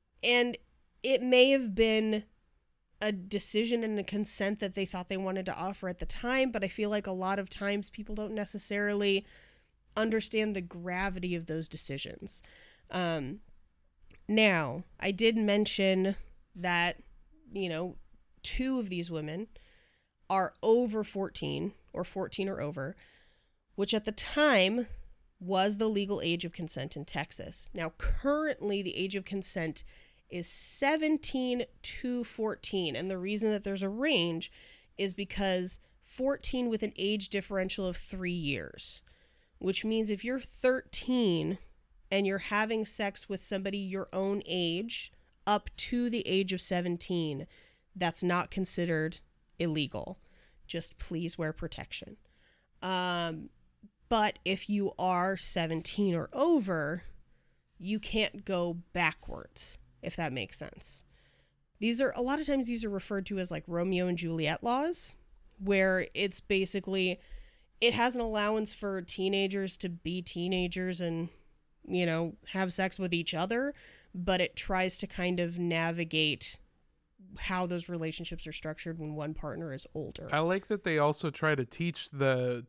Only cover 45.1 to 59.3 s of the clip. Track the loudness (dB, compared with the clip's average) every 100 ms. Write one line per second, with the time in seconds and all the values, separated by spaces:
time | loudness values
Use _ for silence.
45.1 | -16 _ _ 2 2 0 -4 0 2 2
46.1 | 0 2 2 2 -2 0 0 0 -2 -2
47.1 | 0 0 -4 -8 -16 -20 _ _ -4 -2
48.1 | 0 2 2 0 -2 -2 0 0 2 0
49.1 | -4 -18 _ _ -2 0 0 -2 -4 -8
50.1 | -12 -16 -20 -20 -20 -8 -8 -8 -10 -6
51.1 | -4 -4 -2 -4 -4 -8 -8 -10 -10 -12
52.1 | -18 _ _ _ _ _ -8 -2 0 0
53.1 | 0 -2 -4 -10 _ _ _ -20 _ 0
54.1 | 2 2 0 -4 -2 0 0 0 0 2
55.1 | 2 2 0 -2 0 0 0 -2 2 2
56.1 | 2 0 2 6 6 4 -2 -2 -4 -8
57.1 | -16 -20 -20 _ _ _ -12 -4 -4 0
58.1 | 0 0 -2 -4 0 0 -4 -6 0 0
59.1 | 0 -10